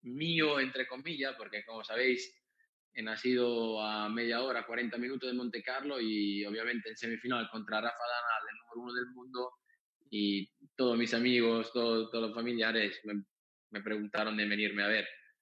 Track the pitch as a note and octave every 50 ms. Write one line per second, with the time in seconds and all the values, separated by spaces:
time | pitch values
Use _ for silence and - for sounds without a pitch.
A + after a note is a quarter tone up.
0 | _ B2 B2 C#3 D#3 E3 E3+ E3 D#3 D3+ D3 C#3 C3+ C3 C3 C3 B2+ - B2+ B2+
1 | C#3 D#3+ E3 C#3 C3+ C3+ B2+ A2+ A2 G#2 G#2 G#2 G2+ - A2+ A2+ G#2+ - A2 A#2
2 | B2+ B2+ B2 B2 - - - _ _ _ _ _ _ _ _ _ _ _ _ -
3 | A2 A2 A2 A2 - B2+ B2+ B2 B2 A#2+ A#2+ A#2 A2+ A2+ A2 G#2+ G#2+ G#2+ G#2+ G#2+
4 | G#2+ G#2+ G#2+ A#2 A#2 A#2 A#2 A#2+ B2+ C3+ B2 A#2 A#2 - A#2 A#2+ B2 A#2 G#2+ A#2
5 | A#2+ B2+ C3+ C3 C3 B2+ B2 B2 B2 A#2+ A2 A#2 G#2 - B2+ C3+ C3+ D3 C#3+ C3
6 | A#2 A2 A2 G#2+ G#2 G2+ G2+ G2+ G#2 G#2 G#2 A2+ A2+ A#2 A#2+ A#2 G#2 A2 A2 -
7 | - A#2 A#2 A2 - B2 B2+ A#2+ A2+ - - A2+ G#2 - G#2+ G#2+ G#2+ A#2 A#2 -
8 | A#2+ A#2+ A#2+ A#2+ A#2+ A#2 A2+ A2 - - A2+ - - - A#2 A#2 A#2+ B2 A#2+ B2
9 | B2 B2 B2+ B2 B2 B2+ B2+ B2 B2+ B2+ - _ _ _ _ _ _ _ _ _
10 | _ _ - G#2 G#2 G2+ G2+ G2 F#2+ - _ _ - - _ - C3 B2 A#2+ A#2
11 | A#2+ A#2 - A#2 A#2+ B2 B2 B2 A#2 A#2 A2+ A2+ A2+ A2 - B2 A#2 A#2 A2+ A2+
12 | A2 A2 - A#2 A2+ A2 A2 A#2 A#2 A#2+ A#2+ A#2 A2 A2 A2+ A2+ G#2+ G2+ - -
13 | - G#2+ G#2 G#2 G2 _ _ _ _ _ _ _ _ _ - G#2+ G2+ A2 G#2+ G#2+
14 | G#2+ G#2 - G#2+ G#2+ A2 A2 G#2 G#2 G#2 G#2 G#2 G#2+ G2+ G2+ G#2 G2+ G#2 A2 A2
15 | G2 - - - - - _ _